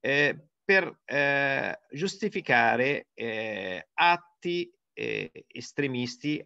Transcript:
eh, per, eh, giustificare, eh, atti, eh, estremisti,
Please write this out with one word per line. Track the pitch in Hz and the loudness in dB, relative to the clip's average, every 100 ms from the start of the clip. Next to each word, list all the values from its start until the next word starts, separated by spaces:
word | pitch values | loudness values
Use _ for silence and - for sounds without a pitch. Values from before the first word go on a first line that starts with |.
eh, | 123 139 147 139 _ _ | 0 2 2 0 _ _
per, | - 196 175 - | 2 4 4 -8
eh, | - 135 143 139 139 135 98 - _ | -4 0 2 2 2 0 -2 -6 _
giustificare, | 143 190 - 214 196 - 123 117 117 131 143 - | -6 -4 -2 -4 -4 2 4 6 4 2 0 -6
eh, | - 117 110 110 104 95 90 - | -10 -8 -6 -6 -6 -6 -8 -10
atti, | - 170 175 _ _ 175 175 175 _ _ | 0 2 2 _ _ -4 -4 -6 _ _
eh, | - 117 107 98 - - | -8 -6 -6 -8 -14 -18
estremisti, | - 120 - 143 123 123 - 147 151 | -16 -12 -4 -4 -2 -6 -6 -6 -6